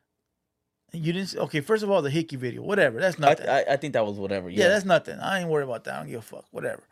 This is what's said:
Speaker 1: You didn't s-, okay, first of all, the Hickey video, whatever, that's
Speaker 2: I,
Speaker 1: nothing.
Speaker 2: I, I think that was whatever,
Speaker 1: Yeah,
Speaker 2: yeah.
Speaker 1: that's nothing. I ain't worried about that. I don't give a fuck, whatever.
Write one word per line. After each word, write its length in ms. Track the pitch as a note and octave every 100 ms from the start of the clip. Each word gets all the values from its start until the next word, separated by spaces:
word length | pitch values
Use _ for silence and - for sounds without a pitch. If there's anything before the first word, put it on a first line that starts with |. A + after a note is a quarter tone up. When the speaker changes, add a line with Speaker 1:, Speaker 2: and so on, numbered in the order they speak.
| _ _ _ _ _ _ _ _ _
Speaker 1:
You 220 | E3+ D#3
didn't 160 | F3 G3
s-, 60 | G3+
okay, 260 | D3 D#3
first 220 | - A3
of 60 | G#3
all, 100 | F#3+
the 80 | C#3
Hickey 260 | D#3 D#3 C3+
video, 260 | B2 A#2+
whatever, 360 | A#2+ G3+ D3 A2+
that's 180 | F#3 -
Speaker 2:
I, 120 | C#3+
Speaker 1:
nothing. 200 | D#3 -
Speaker 2:
I, 140 | C3+ -
I 60 | C#3
think 160 | D3+
that 120 | B2 G#2+
was 120 | G2+
whatever, 320 | G2 G2 F2+
Speaker 1:
Yeah, 140 | F#3+
Speaker 2:
yeah. 40 | F#3
Speaker 1:
that's 160 | G#3 F#3
nothing. 340 | E3 - -
I 200 | D#3 F#3+
ain't 100 | E3+
worried 140 | D3+
about 200 | C3+ A2+ -
that. 100 | C#3+
I 40 |
don't 100 | D3
give 100 | B2
a 20 |
fuck, 240 | - - -
whatever. 320 | - C3 - _